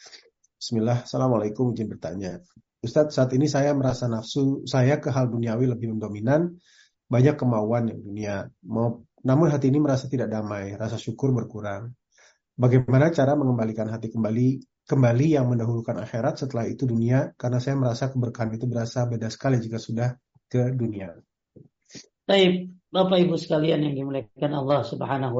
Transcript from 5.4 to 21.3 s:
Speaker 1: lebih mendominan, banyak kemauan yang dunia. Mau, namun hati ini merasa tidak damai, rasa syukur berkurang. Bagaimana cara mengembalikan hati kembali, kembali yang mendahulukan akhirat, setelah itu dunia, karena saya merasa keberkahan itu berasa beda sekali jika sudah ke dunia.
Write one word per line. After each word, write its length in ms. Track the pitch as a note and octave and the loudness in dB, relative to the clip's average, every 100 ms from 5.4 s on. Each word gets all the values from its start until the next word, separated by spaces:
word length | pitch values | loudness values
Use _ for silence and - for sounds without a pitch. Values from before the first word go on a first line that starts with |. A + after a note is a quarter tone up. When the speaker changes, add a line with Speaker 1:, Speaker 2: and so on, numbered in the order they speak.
| A#2 A2 B2+ | -2 0 0
Speaker 1:
lebih 240 | A#2 A2+ | -2 -4
mendominan, 640 | A2 G#2+ G#2 A2 D3+ F3 E3+ _ _ _ _ - | -6 -6 -4 2 2 2 -6 _ _ _ _ 0
banyak 240 | A#2+ C3+ D3 | 4 4 4
kemauan 560 | B2+ A2+ G#2+ A#2+ A2+ | 0 0 0 0 -2
yang 80 | G#2+ | -6
dunia. 360 | G2+ G2+ G#2 G2 - - | -10 -8 -6 -6 -8 -14
Mau, 400 | - A2 A#2 A#2+ - _ | -6 -2 -2 -4 -12 _
namun 320 | B2 C3 E3 | 2 4 4
hati 160 | D3 C3 | 4 2
ini 100 | C#3+ | 4
merasa 300 | D3 C3 - | 2 0 -2
tidak 240 | C3 G#2+ | -4 -2
damai, 400 | G#2+ G#2+ G#2 G2 | -4 -4 -6 -8
rasa 240 | G#2 A2 A2 | -6 -6 -6
syukur 400 | - G#2+ C3+ B2 | -8 -2 0 0
berkurang. 560 | G#2+ G#2+ G#2 G2 A#2 B2 _ _ _ _ _ - | -2 -8 -8 -8 -10 -16 _ _ _ _ _ 0
Bagaimana 560 | B2 C3 B2+ C3 D#3 | 4 4 4 4 4
cara 240 | E3 C3+ D3 | 4 2 2
mengembalikan 560 | C3+ A#2+ A2+ G#2+ G#2+ | 2 0 0 -4 -6
hati 160 | A2+ A2+ | -6 -6
kembali, 560 | A2+ G#2+ A2+ B2+ C3+ - _ - | -2 -2 2 2 0 -6 _ -2
kembali 380 | C3+ B2 A#2 D#3 D3 | 2 4 4 4 4
yang 160 | B2 | 2
mendahulukan 480 | A#2+ A2+ A#2 A2+ B2 | 0 0 -2 -4 -6
akhirat, 420 | - A#2+ C3+ - | -6 -4 -2 -4
setelah 220 | C3 A#2 | -6 -4
itu 240 | A2+ - C3+ | -4 -2 -2
dunia, 480 | A2+ A#2 C3 D#3 - | 0 2 2 0 -4
karena 240 | B2 B2 | -2 -2
saya 160 | B2+ C#3 | -2 0
merasa 320 | B2+ A2+ C3+ | 0 -2 -4
keberkahan 480 | C3 A#2+ A#2+ A2+ A2+ | -4 -6 -4 -4 -4
itu 80 | |
berasa 400 | B2 A#2 A2+ B2+ | -4 -4 -4 -2
beda 240 | A#2+ A2+ A2+ | -2 -4 -6
sekali 320 | - C#3 B2 | -4 0 0
jika 160 | A2 A2+ | 0 -8
sudah 400 | - A2 B2 B2+ _ _ _ | -6 -4 -4 -4 _ _ _
ke 240 | B2 B2 | -2 0
dunia. 400 | C3 A2+ G2+ F#2 E2 _ | -2 -4 -6 -10 -14 _